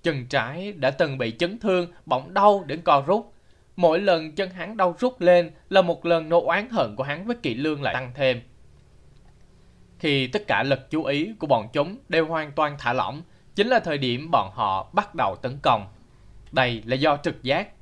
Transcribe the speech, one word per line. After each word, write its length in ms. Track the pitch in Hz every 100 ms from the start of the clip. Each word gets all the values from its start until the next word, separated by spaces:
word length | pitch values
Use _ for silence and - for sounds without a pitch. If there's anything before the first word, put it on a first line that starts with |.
Chân 220 | 170 143 123
trái 480 | 139 117 156 202
đã 180 | 175 127
từng 260 | 143 160 131
bị 140 | 113
chấn 280 | 110 170 226
thương, 320 | 208 180 175 - -
bỗng 280 | 127 156
đau 300 | 196 202 202 160
đến 140 | 156
co 220 | 175 143 135
rút. 260 | 208 - - _ _ _ -
Mỗi 240 | 175 165
lần 320 | 202 165 156
chân 180 | 151 185
hắn 280 | 180 170 220
đau 180 | 185 170
rút 220 | 254 254
lên 300 | 175 175 170 - _
là 120 | 190
một 240 | 175 165 170
lần 240 | 165 160
nỗi 120 | 170
oán 280 | - 175 240
hận 260 | 226 117 104
của 80 |
hắn 220 | 135 151 208
với 100 | 233
Kỵ 180 | 151
Lương 280 | 117 151 147
lại 120 | 127
tăng 180 | 127 127 127
thêm. 260 | 135 120 - - - - _ - - - - - - - - _ - -
Khi 280 | 160 139 127
tất 200 | 208 -
cả 160 | 104
lực 260 | 131 135 -
chú 140 | 156
ý 300 | 143 143 185 214
của 80 | 147
bọn 220 | 120 101
chúng 240 | 147 156 220 -
đều 160 | 160 156
hoàn 260 | 160 151
toàn 240 | 139 151 143
thả 140 | 123
lỏng, 280 | 123 95 143 - - _ -
chính 120 | 220
là 120 | 247
thời 180 | 175 147
điểm 340 | 131 120 156
bọn 200 | 139 95
họ 360 | - 104 95 -
bắt 220 | 202 202 -
đầu 200 | 101 90
tấn 180 | 123 139
công. 260 | 143 113 95 - - - - - -
Đây 320 | - 123 113 107
là 100 | 131
do 220 | 151 147
trực 260 | 165 139
giác 240 | 123 151 208 -